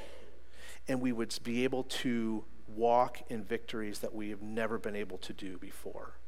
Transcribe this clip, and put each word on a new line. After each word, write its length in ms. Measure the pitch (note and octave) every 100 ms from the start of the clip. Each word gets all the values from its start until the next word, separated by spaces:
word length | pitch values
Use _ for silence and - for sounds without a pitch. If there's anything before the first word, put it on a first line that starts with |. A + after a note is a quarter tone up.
| - - - - - - - - -
and 120 | C3
we 120 | B2+
would 220 | A2+ A2 -
be 200 | A#2+ A#2
able 200 | B2+ B2+
to 600 | B2+ - C3 A#2+ A2+ A2 - - -
walk 540 | G#2+ A#2 A#2 B2 - -
in 140 | A#2
victories 560 | G2 A2+ - A#2 G#2+ G2
that 140 | G#2
we 160 | A2 G#2
have 120 | G#2
never 360 | G#2 A2 A2+ A2
been 180 | G#2+ G#2
able 220 | G#2 F#2
to 160 | -
do 240 | - G2 F2+
before. 600 | - - F#2 F2 A2 -